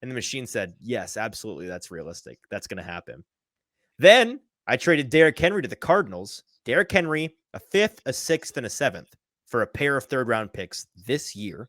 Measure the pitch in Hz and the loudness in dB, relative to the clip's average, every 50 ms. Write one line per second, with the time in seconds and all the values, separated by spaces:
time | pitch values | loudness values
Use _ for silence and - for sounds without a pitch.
0 | - 127 131 123 110 - - 135 127 113 - 117 98 90 87 _ - 110 123 110 | -10 -8 -8 -6 -6 -6 -6 -8 -8 -6 -4 -4 -4 -4 -8 _ -8 -6 -6 -6
1 | 92 85 - 110 107 113 104 - - 110 95 71 85 90 90 90 - - 92 82 | -6 -6 -8 -6 -6 -6 -6 -8 -10 -10 -10 -10 -10 -10 -10 -10 -12 -12 -12 -12
2 | 76 78 87 - - - 60 _ _ _ - 101 - - 101 92 87 90 87 87 | -12 -12 -14 -16 -16 -20 -20 _ _ _ -10 -10 -10 -10 -12 -12 -10 -10 -10 -12
3 | - - - 65 - _ _ _ _ _ _ _ _ _ _ _ _ _ _ _ | -12 -14 -18 -18 -20 _ _ _ _ _ _ _ _ _ _ _ _ _ _ _
4 | - 180 214 254 240 233 254 294 _ _ _ _ _ - 117 131 - 170 170 147 | 8 10 10 10 8 4 -2 -10 _ _ _ _ _ -2 -2 0 4 4 4 4
5 | 147 127 131 156 160 156 143 - 160 170 196 208 143 107 104 - - - 165 208 | 2 2 6 6 6 6 6 4 2 2 2 0 -4 -6 -8 -10 2 2 2 2
6 | 190 113 92 90 95 101 - - _ _ _ _ _ - 120 165 175 170 - 196 | 2 -2 -6 -12 -12 -12 -14 -18 _ _ _ _ _ 0 0 0 2 4 2 2
7 | 175 160 156 156 156 160 _ _ _ _ _ - - _ - 196 208 214 214 - | 2 2 -2 -2 -2 -4 _ _ _ _ _ -16 -16 _ 2 2 2 2 0 -6
8 | _ - 127 - - - 165 156 - - - - 123 - - - 143 131 90 90 | _ -6 -6 -6 0 0 0 0 0 -6 -4 -4 -4 -4 -2 0 -2 -2 -2 -2
9 | - _ _ _ _ _ _ _ _ _ - 120 107 - _ - 143 143 143 139 | -14 _ _ _ _ _ _ _ _ _ 0 0 0 0 _ 0 0 2 2 0
10 | - - - 131 127 117 120 110 110 101 _ - 95 87 - - - _ _ 92 | -2 -2 -2 -2 0 2 0 0 0 -4 _ -12 -12 -10 -10 -16 -16 _ _ -20
11 | 90 104 127 147 - - - 101 104 101 82 85 113 | -4 -2 -2 -2 -2 -8 -12 -10 -10 -10 -10 -12 -16